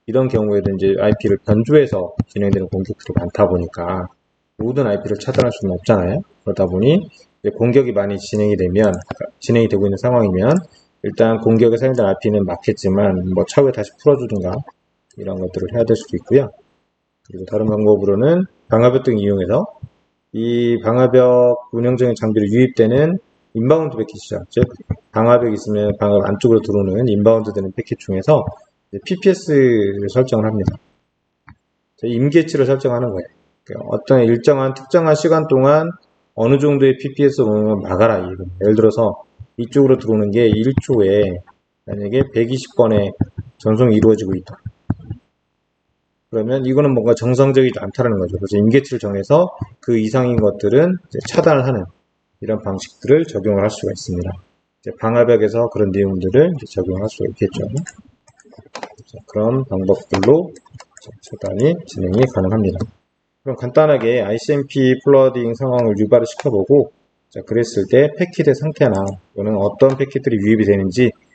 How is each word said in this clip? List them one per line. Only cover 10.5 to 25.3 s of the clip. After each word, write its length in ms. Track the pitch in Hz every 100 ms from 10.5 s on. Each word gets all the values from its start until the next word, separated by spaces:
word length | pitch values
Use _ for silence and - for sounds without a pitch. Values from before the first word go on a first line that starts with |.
| 175 - _ _ _
일단 360 | 107 - 113 113
공격에 380 | 113 113 117 117
사용된 260 | 131 123
아이피는 420 | 101 95 110 104 92
막혔지만 840 | 85 - - 98 95 104 92 90 92
뭐 100 | 101
차후에 240 | - 139
다시 200 | 117 101 _
풀어주든가 540 | 151 135 120 104 90 113 - _ _ _ _ -
이런 220 | 95 92
것들을 280 | 92 92 90 117
해야 80 |
될 120 | 117 110
수도 220 | - 90
있고요. 320 | - 131 123 - _ _ _ _ _ _ _
그리고 180 | 90 92
다른 220 | 107 110
방법으로는 760 | 104 104 104 98 98 135 175 190 _ -
방화벽 340 | 110 123 131
등 160 | 131 110
이용해서 480 | 101 98 90 127 208 - - _ _ _ _
이 480 | 110 117 120 120 117
방화벽 840 | 110 123 127 127 123 123 123 123 -
운영적인 420 | 117 120 127 123 113
장비로 320 | 113 107 104
유입되는 720 | 110 127 123 110 127 156 185 _ _ _
인바운드 440 | 113 123 160 156 117
패킷이죠. 480 | 110 95 - 101 85
즉 140 | - - - - - _
방화벽 400 | 110 113